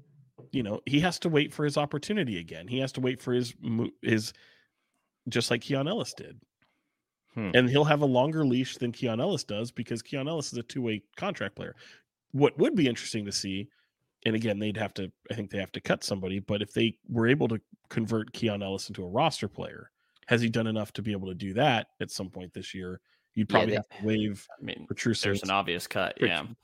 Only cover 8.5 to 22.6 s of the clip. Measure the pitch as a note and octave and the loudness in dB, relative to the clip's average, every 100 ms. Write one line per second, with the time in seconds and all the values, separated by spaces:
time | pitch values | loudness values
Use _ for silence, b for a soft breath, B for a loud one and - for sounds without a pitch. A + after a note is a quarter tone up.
8.5 | B2 B2+ - B2 A2+ B2 A2+ E3 F3+ - | 2 0 -2 -4 -2 -2 0 0 -2 -4
9.5 | G#2 A#2 - A#2 A#2 - C#3+ C#3 E3 C#3 | -6 -6 -6 -6 -6 -6 -6 -4 -4 -6
10.5 | A#2+ A#2 C#3+ A#2+ G#2+ - - F#3+ E3+ G2 | -8 -8 -4 -2 -2 -6 -8 -6 -4 -6
11.5 | - F2 - B B B _ _ C3 C#3 | -6 -12 -12 B B B _ _ 4 4
12.5 | - A#3+ A#3+ C3+ A2+ - A2+ G2+ - G2+ | 6 2 4 2 2 -4 -6 -4 -4 -4
13.5 | F#2+ G#2 _ _ _ _ _ A#2+ A2 A2+ | -6 -8 _ _ _ _ _ 0 0 0
14.5 | G2+ G#2+ G#2 G2+ - F#2+ - - A2 G#2 | -2 -2 -2 -6 -6 -10 -10 -10 -8 -6
15.5 | G2+ F#2+ - - F#3+ - G2 F#2 G2 G2 | -6 -6 -6 -2 -2 -2 -4 -2 -4 -2
16.5 | G#2 G2+ A#2 A#2 - - A#2 A2+ D3 B2+ | -4 -2 2 2 0 -4 2 4 4 2
17.5 | A2 - - - - A2 A2+ A#2 - A2+ | -2 -6 -20 -6 -2 0 0 -4 -2 -2
18.5 | G2+ G2 G2 - G2 F2+ G#2+ D#3+ - G#2 | -2 -4 -6 -6 -8 -4 2 2 2 -6
19.5 | - E2+ - - _ _ _ - A#2 A#2 | -6 -10 -10 -18 _ _ _ 2 4 4
20.5 | A2+ A2+ A2 G#2 - G#2 G2+ F#2+ F2+ G2 | 2 0 -2 -4 -6 -4 -4 -4 -6 -4
21.5 | G2 D3 A#2 - - G#2+ - F#2+ F#2 F2+ | 2 4 2 0 -8 -8 -8 -8 -10 -14
22.5 | F#2+ | -12